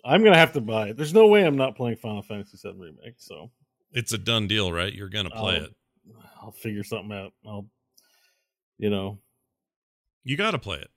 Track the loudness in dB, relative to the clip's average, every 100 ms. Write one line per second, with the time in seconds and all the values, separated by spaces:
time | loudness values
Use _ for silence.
0 | 2 6 8 8 6 2 -4 -4 -4 -6
1 | 2 6 8 8 6 2 -2 -4 -6 -6
2 | -8 -10 -10 -14 -14 -16 -16 -16 -20 -20
3 | -20 _ -20 -20 -20 _ _ _ _ -10
4 | -8 -8 -4 -4 -2 -2 -2 -4 -6 -8
5 | -12 -10 -10 -6 -4 -4 -6 _ _ _
6 | _ -20 -20 -20 -20 -14 -10 -10 -10 -12
7 | -12 -14 -14 _ -16 -16 -16 _ _ _
8 | _ _ _ _ _ _ _ _ -2 -2
9 | -6 -12 _ _ _ _ _ _ _ _
10 | _ _ -8 -4 -2 -4 -8 -12 -12